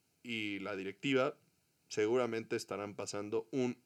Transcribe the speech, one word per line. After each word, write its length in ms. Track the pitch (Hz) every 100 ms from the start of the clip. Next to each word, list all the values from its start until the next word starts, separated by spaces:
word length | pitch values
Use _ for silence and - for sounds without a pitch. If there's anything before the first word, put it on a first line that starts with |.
| _ _
y 380 | 123 113 107 101
la 160 | 98 101
directiva 600 | 95 98 139 131 131 - _ _ _ _ -
seguramente 680 | - 107 123 120 113 110 117
estarán 380 | - 98 101
pasando 520 | 98 101 101 104 113 -
un 260 | 139 123 123